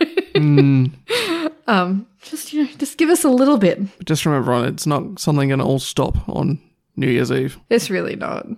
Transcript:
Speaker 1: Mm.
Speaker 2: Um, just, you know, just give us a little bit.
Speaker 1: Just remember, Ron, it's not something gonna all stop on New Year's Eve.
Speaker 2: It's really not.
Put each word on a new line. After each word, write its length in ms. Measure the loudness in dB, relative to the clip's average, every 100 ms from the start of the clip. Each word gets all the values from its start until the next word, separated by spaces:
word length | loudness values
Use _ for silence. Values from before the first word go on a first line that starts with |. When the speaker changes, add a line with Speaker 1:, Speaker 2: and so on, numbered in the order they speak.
| -2 -2 -2
Speaker 1:
Mm. 580 | 0 4 6 6 4 2 -4 -4 -2 -2 -4 -6 -6 -2
Speaker 2:
Um, 400 | 0 0 -2 -6 _
just, 300 | -14 -14 -6
you 120 | -2
know, 60 | -2 -4
just 200 | -8 0
give 100 | 2
us 160 | 4
a 40 | 4
little 260 | 4 4 4
bit. 220 | 4 2 -6 -8
Speaker 1:
Just 200 | -4 -2 0
remember, 240 | 0 2
Ron, 140 | 0 0
it's 200 | -4 -2
not 320 | -2 -4 -6
something 300 | 0 2 2
gonna 180 | 0 0
all 120 | -2
stop 500 | -2 -2 -2 -2 -4
on 320 | -4 -2 -4 _ _ _ -4
New 120 | -2
Year's 220 | 0 0
Eve. 260 | -2 -4 -8 -2
Speaker 2:
It's 180 | -2 -2
really 260 | -6 -6 -8
not. 300 | -8 -10 -12